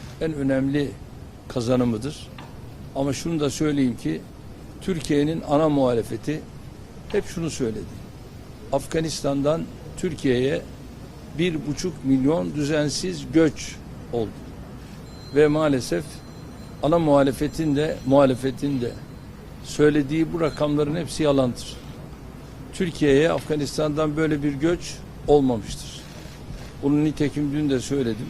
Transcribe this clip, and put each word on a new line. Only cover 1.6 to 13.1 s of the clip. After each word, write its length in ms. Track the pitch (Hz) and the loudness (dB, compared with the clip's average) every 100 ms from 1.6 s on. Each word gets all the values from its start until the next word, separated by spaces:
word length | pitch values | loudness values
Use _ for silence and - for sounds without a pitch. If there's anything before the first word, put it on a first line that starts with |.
| 117 127 123 110 127 151 - - - - - - - - | 2 4 4 2 -4 -8 -12 -14 -14 -14 -14 -14 -10 -2
Ama 160 | 139 | -2
şunu 280 | 131 165 165 | 0 -2 0
da 100 | 147 | 0
söyleyeyim 460 | - 156 143 131 113 | 0 0 4 2 2
ki 240 | 151 160 - - - - - - | -4 -4 -6 -16 -16 -16 -16 -10
Türkiye'nin 600 | - 175 - 147 147 160 - | -4 -4 2 2 2 0 2
ana 200 | 143 156 | 4 4
muhalefeti 720 | 147 131 120 104 113 - 156 - - - - - - - | 4 4 2 0 -4 -4 -6 -6 -14 -16 -16 -16 -16 -4
hep 180 | 208 - | -2 -2
şunu 240 | - 165 | -4 -4
söyledi. 440 | - 123 107 95 - - - - - - - - | -2 -2 -2 -8 -12 -14 -16 -16 -16 -16 -16 -2
Afganistan'dan 880 | 139 139 160 160 - 147 139 139 165 233 - - - | -2 0 -2 -2 -2 -2 2 2 0 -2 -10 -12 -4
Türkiye'ye 640 | 185 151 143 123 131 156 - - - - - - - 139 | -4 0 2 4 4 0 -4 -14 -14 -14 -16 -16 -12 0
bir 280 | 180 156 - | 0 0 -4
buçuk 380 | 139 185 151 | -4 -4 -4
milyon 500 | 135 135 131 165 180 | 2 4 4 2 0
düzensiz 680 | 147 143 156 147 131 180 | -2 0 2 2 0 -4